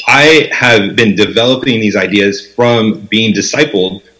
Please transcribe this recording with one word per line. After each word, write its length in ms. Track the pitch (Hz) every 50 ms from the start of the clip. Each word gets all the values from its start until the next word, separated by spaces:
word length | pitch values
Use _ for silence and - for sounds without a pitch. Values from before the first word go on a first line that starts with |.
| - -
I 400 | 127 139 147 156 160 151 120 -
have 460 | - - 123 123 117 107 98 101 98 117
been 180 | 117 107 92
developing 640 | 90 104 92 92 113 117 123 131 127 - 135 117 113
these 160 | 110 104 98
ideas 580 | 101 95 90 98 101 98 101 98 - - - _
from 540 | - 120 120 120 113 110 110 104 - - -
being 240 | - 110 113 110 98
discipled 680 | 101 98 - - 143 151 147 - 95 92 92 95 101 - _ _ _